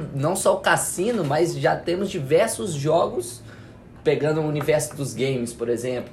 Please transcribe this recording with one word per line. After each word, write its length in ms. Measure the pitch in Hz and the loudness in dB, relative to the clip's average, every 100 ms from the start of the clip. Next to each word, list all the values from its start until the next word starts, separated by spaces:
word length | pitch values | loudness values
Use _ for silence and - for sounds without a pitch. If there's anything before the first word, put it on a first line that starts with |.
| 151 139 | -4 -2
não 200 | 151 185 | -2 2
só 200 | 202 - | 2 2
o 40 | |
cassino, 600 | 190 160 - - 208 233 | 2 2 0 -2 0 0
mas 320 | 147 156 170 143 | 0 2 2 2
já 200 | 151 - | 0 0
temos 340 | - 180 202 | -2 -2 -2
diversos 640 | 185 135 165 226 - 214 | -4 2 4 4 0 -4
jogos, 680 | 147 143 156 - - - - - - - - - - | -2 2 2 2 -2 -6 -10 -16 -18 -20 -20 -20 -4
pegando 380 | 156 143 147 156 | 0 2 2 2
o 60 | 151 | 0
universo 480 | 151 143 151 147 147 | 0 2 2 0 -4
dos 160 | 131 | -6
games, 400 | 107 135 127 117 | -2 0 0 -4
por 160 | - 117 | -4 -2
exemplo, 420 | 120 127 123 - | -2 -2 -4 -6